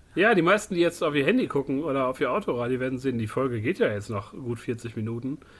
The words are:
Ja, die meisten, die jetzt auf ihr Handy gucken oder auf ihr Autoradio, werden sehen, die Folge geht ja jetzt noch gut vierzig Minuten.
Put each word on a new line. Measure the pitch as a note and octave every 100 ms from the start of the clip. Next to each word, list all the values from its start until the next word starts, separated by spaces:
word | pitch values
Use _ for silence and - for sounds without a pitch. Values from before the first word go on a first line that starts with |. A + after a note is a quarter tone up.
| -
Ja, | E3+ G#3+
die | G#3
meisten, | E3 G#3 -
die | F3
jetzt | E3+ E3
auf | E3
ihr | D3
Handy | C#3+ B3+ D#3+
gucken | C#3 C3+ C3+
oder | D#3 C3+ B2+
auf | B2+
ihr | C3+
Autoradio, | A2 G#2 B2 A#2+ B2+
werden | C3 C3
sehen, | C3+ A#2+
die | A2
Folge | - C3 A#2
geht | A2+ F#3+
ja | F#3
jetzt | G#2 G#2
noch | G#2 -
gut | - B2 A#2
vierzig | - A#2 A#2
Minuten. | A2+ A2 A#2 B2+ D3+ - -